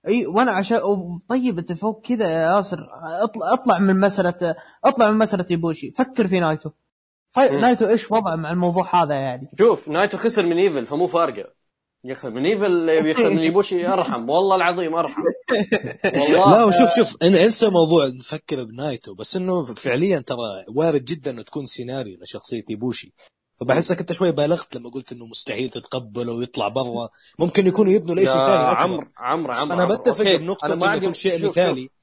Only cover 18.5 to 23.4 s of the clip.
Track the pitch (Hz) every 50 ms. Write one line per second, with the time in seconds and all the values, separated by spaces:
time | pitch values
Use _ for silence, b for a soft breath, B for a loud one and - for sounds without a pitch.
18.5 | 151 131 123 110 113 127 139 151 131 - - 110 98 92 110 - - 190 180 185
19.5 | 180 180 147 120 110 - - 131 120 135 170 196 185 147 120 - 131 120 117 107
20.5 | 98 95 95 104 110 143 160 165 151 139 123 120 170 151 131 147 123 117 107 -
21.5 | - 156 139 123 - - 123 123 127 135 123 104 92 - 90 - - - - -
22.5 | 117 113 107 - 110 101 117 127 110 - - - _ b b b _ _